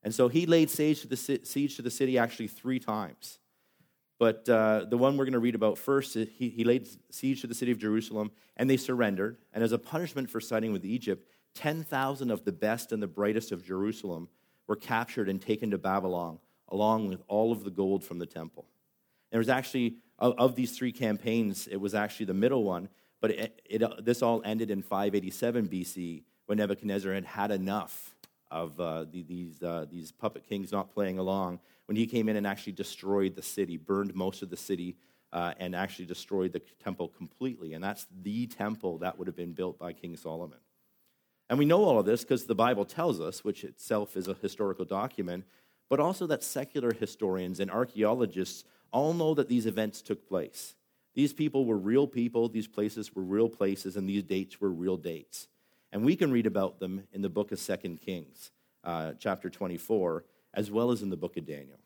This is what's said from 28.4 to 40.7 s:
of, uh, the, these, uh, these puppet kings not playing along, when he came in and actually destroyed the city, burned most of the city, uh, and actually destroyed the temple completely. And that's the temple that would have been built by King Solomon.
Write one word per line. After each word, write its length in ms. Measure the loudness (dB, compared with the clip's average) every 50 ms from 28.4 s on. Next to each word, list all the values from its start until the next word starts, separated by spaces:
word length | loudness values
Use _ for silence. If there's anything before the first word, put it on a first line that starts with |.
| _ _
of, 280 | -6 -6 -6 -6 -4 -4
uh, 260 | -4 -4 -2 -4 -6 -8
the, 140 | -10 -12 -12
these, 400 | -10 -10 -10 -10 -10 -12 -8 -6
uh, 220 | -4 -4 -4 -6 -8
these 220 | -10 -14 -14 -14
puppet 360 | -16 _ -6 -6 -6 -6 _ _
kings 240 | -6 -6 -6 -4
not 220 | -4 -4 -4 -4 _
playing 240 | -2 -2 -2 -2 -2
along, 420 | -2 0 0 0 -2 -4 -4 -8 _ _ _ _ _
when 100 | _ 0
he 100 | 0 0
came 240 | 0 2 0 2 2
in 60 | 2
and 100 | 2 0 0
actually 260 | -2 -4 -6 -12 -8
destroyed 640 | -8 -8 -8 -8 -10 -2 0 2 4 2 2 0
the 60 | -4
city, 360 | -10 -8 -2 -2 -2 -2 -2 -8
burned 360 | -2 -2 0 0 0 -2 -2
most 280 | -2 -4 -4 -4 -6
of 80 | -10 -10
the 80 | -10 -12
city, 380 | -4 -4 -4 -4 -4 -8 -10 _ _ _ _ _ _ _
uh, 220 | -4 -2 -2 -2 -2 -4
and 180 | -6 -4 -2
actually 300 | -2 -2 -4 -4 -10 -10
destroyed 460 | -10 -10 -12 -8 -4 -2 0 0 0
the 100 | -2 -4 -10 -10 -20 _ -10
temple 240 | -10 -6 -6 -6 -8
completely. 640 | -8 _ -16 -16 _ _ -6 -6 -6 -6 -10 -12 -10
And 100 | -6 -6
that's 240 | -6 -6 -6 -10 -16 -16 -10 -8
the 240 | -6 -4 -4 -4 -6
temple 500 | -6 -6 -4 -4 -4 -4 -4 -4 -4 -2
that 180 | -4 -4 -4 -4
would 100 | -6 -8
have 80 | -6
been 180 | -6 -8 -10 -6
built 260 | -4 -4 -4 -4 -8
by 140 | -10 -12 -12
King 220 | -10 -12 -12 -12 -10
Solomon. 420 | -8 -8 -8 -8 -8 -10 -14 -20 _ _